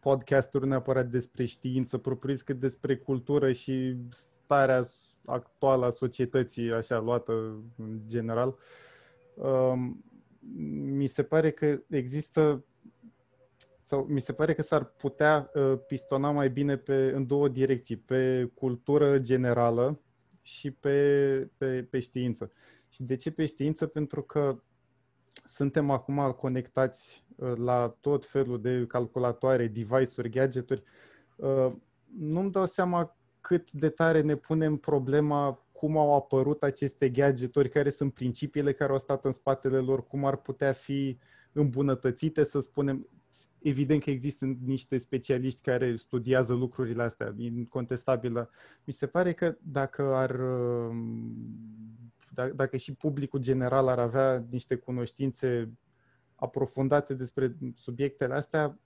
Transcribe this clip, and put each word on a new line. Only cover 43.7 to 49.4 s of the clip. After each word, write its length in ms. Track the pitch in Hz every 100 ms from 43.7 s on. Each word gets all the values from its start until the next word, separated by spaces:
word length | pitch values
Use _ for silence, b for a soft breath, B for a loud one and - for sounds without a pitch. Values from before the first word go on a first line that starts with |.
| 131 139 151
că 80 | 143
există 460 | 135 139 - 135 127
niște 340 | 127 135 - 135
specialiști 640 | - 131 - 127 131 123
care 340 | - 123 127 117
studiază 580 | - 123 117 131 120
lucrurile 480 | 123 127 - 123 117
astea, 320 | 117 - 110 104
incontestabil, 960 | 117 117 117 135 120 123 - 127 120
dar 160 | 117 117 B B B
mi 80 | -
se 140 | 135 139
pare 260 | 170 180
că 240 | 170